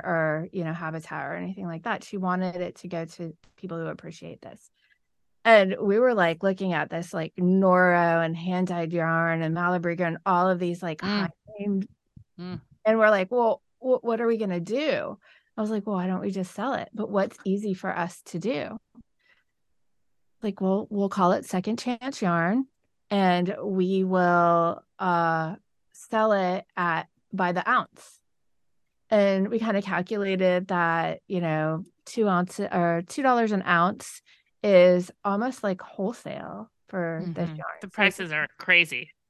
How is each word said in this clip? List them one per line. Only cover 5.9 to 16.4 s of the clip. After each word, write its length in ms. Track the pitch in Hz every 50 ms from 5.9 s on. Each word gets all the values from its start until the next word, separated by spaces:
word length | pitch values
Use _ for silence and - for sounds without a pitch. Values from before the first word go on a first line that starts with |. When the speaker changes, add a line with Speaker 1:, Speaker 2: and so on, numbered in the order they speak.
| 196 226
Speaker 1:
were, 140 | 254 254 233
like, 280 | 202 175 165 165 165 196
looking 300 | 196 190 190 196 185 170
at 160 | 147 147 -
this, 240 | 170 165 180 170 202
like, 200 | 170 160 - -
Noro 880 | 185 180 180 190 190 196 185 180 185 180 180 175 175 170 170 165 165 165
and 100 | 160 170
hand-dyed 560 | 165 170 185 180 180 185 180 175 170 165 160 175
yarn 480 | 170 160 165 165 165 165 165 165 165 165
and 120 | 160 160
Malabriga 520 | 175 175 175 180 175 170 170 170 180 175
and 100 | 165 165 - -
all 240 | 196 180 175 185 190
of 100 | 185 175
these, 240 | 180 175 170 180 185
like, 180 | 170 156 156
Speaker 2:
Mm. 280 | 180 196 208 202 190 - - _ _ - 214 202
Speaker 1:
high-end 280 | 202 208 196 190 196 - _ _ _ _ _ - - _ _ 175
Speaker 2:
Mm. 220 | 175 180 180 - _ _ _ _ -
Speaker 1:
and 140 | 214 220 220
we're 100 | 214 214
like, 200 | 214 190 185 190
"Well, 300 | 247 247 233 220 185 - _ _ _ _
wh-, 240 | - 254 254 - -
what 180 | 233 226 220
are 60 | 233
we 100 | 233 233
gonna 220 | 214 214 196 175 175
do?" 580 | 170 190 226 277 311 285 190 113 - - 208 - _ _ _ _ _ _ -
I 40 | 220
was 100 | 214 214
like, 140 | 220 208 202
"Well, 80 | 220 202
why 100 | 180 180
don't 140 | 190 185 -
we 100 | - 202
just 220 | 190 190